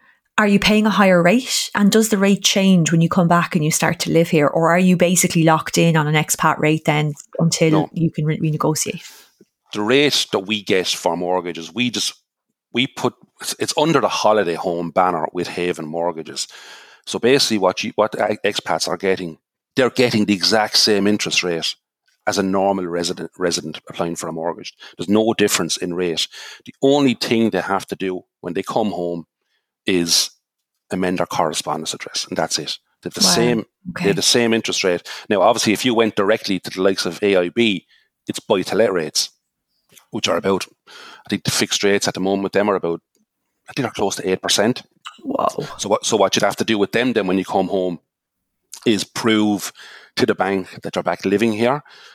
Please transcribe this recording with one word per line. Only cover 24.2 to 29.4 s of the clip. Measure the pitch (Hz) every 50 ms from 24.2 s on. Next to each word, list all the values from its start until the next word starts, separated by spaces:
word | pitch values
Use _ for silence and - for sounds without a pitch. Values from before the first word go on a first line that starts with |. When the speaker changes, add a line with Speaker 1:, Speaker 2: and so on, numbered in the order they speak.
| - 82
Speaker 2:
a | 80
mortgage. | 82 82 85 82 - - - - _ - - - -
There's | 92 90
no | 101 107 110 110 113
difference | - 104 101 - - 92 80 - -
in | - 90 87
rate. | 87 92 87 82 80 - - - - - - - - _
The | - - _ -
only | 139 139 143 139 135 117
thing | - - - 123 113 113 110
they | 95 92 85
have | - 98 95 -
to | - -
do | - 98 95 92 92 - _ _ _ -
when | 90 87
they | 98 98
come | - - 123 113 104
home | 98 90 87 87 87 85 80 - _ _